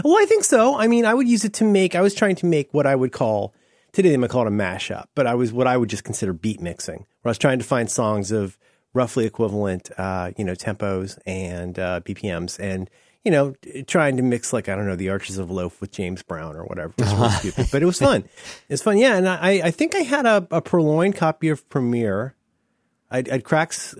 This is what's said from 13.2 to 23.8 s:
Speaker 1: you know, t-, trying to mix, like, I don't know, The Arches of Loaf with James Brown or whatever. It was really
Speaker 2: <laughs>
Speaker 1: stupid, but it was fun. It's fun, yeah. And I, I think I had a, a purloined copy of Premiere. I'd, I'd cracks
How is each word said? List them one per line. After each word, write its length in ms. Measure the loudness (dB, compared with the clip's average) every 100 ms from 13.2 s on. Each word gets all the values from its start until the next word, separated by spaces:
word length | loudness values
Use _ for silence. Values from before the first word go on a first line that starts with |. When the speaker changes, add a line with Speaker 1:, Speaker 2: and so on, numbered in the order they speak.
Speaker 1:
you 60 | 0
know, 220 | 2 2 -4
t-, 220 | -16 -16
trying 340 | -4 0 2 2
to 60 |
mix, 280 | 0 0 -2
like, 160 | -4 -4
I 80 | -4
don't 120 | -4
know, 80 | -4
The 140 | -2
Arches 280 | -4 -6 -8
of 140 | -6
Loaf 280 | -4 -6 -8
with 120 | -12
James 320 | -6 -6 -6
Brown 320 | -10 -10 -10 -12
or 80 |
whatever. 300 | -12 -10 -8 -2
It 40 |
was 100 | 0
really 160 | 2 2
Speaker 2:
<laughs> 80 | 0 -2
Speaker 1:
stupid, 160 | -2 -2
but 120 | 2
it 20 | 0
was 140 | 2
fun. 240 | 2 2 -2 -16 -20 -18 -8
It's 140 | -4
fun, 160 | 2 4
yeah. 180 | 4 4
And 140 | 2
I, 320 | 2 2 2 2
I 40 |
think 220 | 0 0 0
I 40 |
had 260 | 0 2 4
a, 220 | 2 2
a 100 | -4
purloined 540 | 0 2 2 2 2 2
copy 340 | 0 0 -2
of 200 | -2 _
Premiere. 640 | -2 0 0 0 -2 -4 -10 _ _ _ _ _ _ -6
I'd, 200 | -6 -2
I'd 140 | -4 0
cracks 480 | 0 0 -4